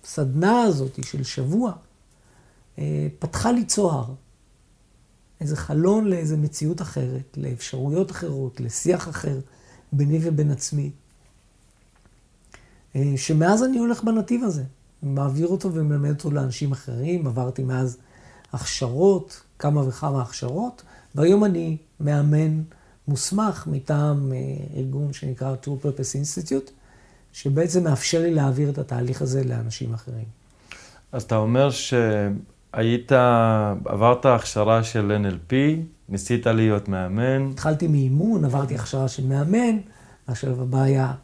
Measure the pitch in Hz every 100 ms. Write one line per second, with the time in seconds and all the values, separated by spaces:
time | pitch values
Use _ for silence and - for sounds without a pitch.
0 | - - 135 139 190 240 226 151 135 -
1 | 131 147 131 - 131 196 240 170 - _
2 | _ _ _ - _ _ _ - 147 151
3 | 147 - 156 - 233 240 202 - 190 143
4 | 117 135 _ _ _ _ _ _ _ _
5 | _ _ _ _ 147 151 - 151 180 214
6 | 214 175 156 156 151 - 151 175 170 143
7 | 127 131 135 143 139 120 - 131 139 160
8 | 185 - 170 135 131 - 120 - 160 180
9 | 170 - 151 135 - - - - _ 143
10 | 147 160 165 151 151 135 - 147 143 -
11 | _ _ _ _ _ _ _ _ _ _
12 | _ _ _ _ _ - - _ _ 139
13 | 143 135 - 156 170 214 262 247 233 233
14 | 220 220 - 240 240 156 131 - _ _
15 | 143 135 139 139 170 185 190 160 151 147
16 | 143 147 151 143 131 117 143 135 - 120
17 | 147 175 143 120 127 131 131 127 131 123
18 | - - - - - 131 - - 123 127
19 | 196 185 - - _ _ 147 147 131 117
20 | 151 135 113 - 123 151 247 - - -
21 | _ 143 165 202 208 170 165 156 _ _
22 | 147 147 147 151 156 156 156 - _ _
23 | - 143 - 196 220 - 160 139 135 147
24 | 147 143 135 127 135 139 143 147 131 139
25 | 147 135 143 120 131 135 143 135 147 127
26 | 135 139 147 - 156 - - - _ -
27 | - _ _ - 139 139 170 180 165 135
28 | - 165 170 160 135 127 143 139 139 123
29 | 123 127 135 135 127 120 113 - 123 113
30 | 123 117 110 - _ _ - - - -
31 | _ 127 - 110 110 123 139 123 - 123
32 | 113 104 101 101 - _ _ 120 113 120
33 | 123 131 123 117 113 110 104 98 - 101
34 | 113 123 139 117 - 110 107 113 113 113
35 | 101 104 101 87 85 131 147 160 160 _
36 | - 101 - 120 120 113 110 101 101 95
37 | 92 101 123 135 135 131 156 151 170 147
38 | 131 139 208 208 147 135 139 117 110 135
39 | 131 - 131 135 151 220 240 214 196 -
40 | - - - 117 139 127 127 131 135 135
41 | 131 131